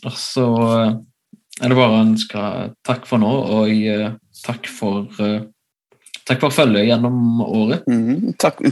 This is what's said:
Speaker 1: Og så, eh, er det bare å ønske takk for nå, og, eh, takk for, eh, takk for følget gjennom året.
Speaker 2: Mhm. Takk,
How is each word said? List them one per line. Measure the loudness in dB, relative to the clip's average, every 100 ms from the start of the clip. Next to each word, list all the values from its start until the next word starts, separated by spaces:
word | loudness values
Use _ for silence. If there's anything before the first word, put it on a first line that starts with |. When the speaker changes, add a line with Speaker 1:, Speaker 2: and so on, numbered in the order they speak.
Speaker 1:
Og | -12
så, | -10 -6 -2 0 2 2 2
eh, | 0 -2 -8 _ _ -20 _ -6
er | 0
det | 4
bare | 4 6
å |
ønske | 4 2 -2 -6 -6 -6 -10 -8
takk | -6 -6 -2
for | 0
nå, | 2
og, | 0 0 0 2
eh, | 2 0 -2 -4 -8 _ -16
takk | -10 -10 -12
for, | -6 -4 -4 -6 -4
eh, | -2 -2 -8 _ _ _ _ _ _ -10 -4
takk | 0
for | 0
følget | 2 2 4 2
gjennom | 2 0 0 2 0
året. | 0 0 0 -2 -2
Speaker 2:
Mhm. | 0 0 -2 -4 0
Takk, | -2 0 0